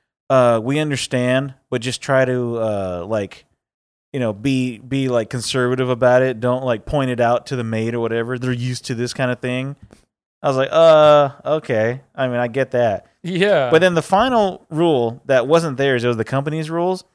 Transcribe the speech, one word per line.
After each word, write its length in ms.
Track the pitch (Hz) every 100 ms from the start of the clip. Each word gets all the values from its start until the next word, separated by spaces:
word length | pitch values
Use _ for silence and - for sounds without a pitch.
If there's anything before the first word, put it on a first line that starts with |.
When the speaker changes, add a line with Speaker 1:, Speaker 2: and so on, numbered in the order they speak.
| _ _ _
Speaker 1:
uh, 300 | 131 123 117
we 160 | 113 147
understand, 720 | 151 139 - 131 123 131 139 - _
but 120 | 127
just 200 | 123 -
try 240 | - 135 127
to, 320 | 127 120 117
uh, 460 | 110 101 95 87 92
like, 380 | 110 98 - _ _ _ _ _ _ _
you 60 | 139
know, 140 | 117
be, 460 | 101 131 131 127 110
be, 280 | 127 135 131
like, 220 | 120 110
conservative 600 | 127 - 131 123 127 127
about 320 | 120 123 127
it. 180 | 131 113
Don't, 240 | 123 127 131
like, 200 | 113 -
point 260 | 147 131
it 80 | 120
out 260 | 117 120 -
to 80 | 131
the 80 |
maid 300 | 113 110 113
or 60 | 117
whatever. 380 | 113 113 117 127
They're 120 | 127
used 340 | 123 123 123 -
to 100 | 117
this 180 | 120
kinda 220 | - 127 123
thing." 400 | 127 127 135 143 - - _ _ _ _
I 40 | 147
was 100 | 131
like, 120 | 135
"Uh, 580 | 160 165 156 151 147 139 - 131
okay. 560 | 156 - 113 110 131 - -
I 120 | 131
mean, 100 | 120
I 100 | 123
get 240 | 120 131
that." 340 | 123 117 95 - _
Speaker 2:
Yeah. 460 | 170 180 202 175 127
Speaker 1:
But 100 | 160
then 120 | 185
the 80 | 170
final 640 | - 190 254 240 196 180 _
rule 500 | 156 170 139 117 120 -
that 200 | 131 123
wasn't 300 | 165 165 127
theirs, 260 | 139 123
it 40 | 120
was 100 | 113
the 60 | 107
company's 440 | 135 147 156 156
rules. 320 | 165 180 185 -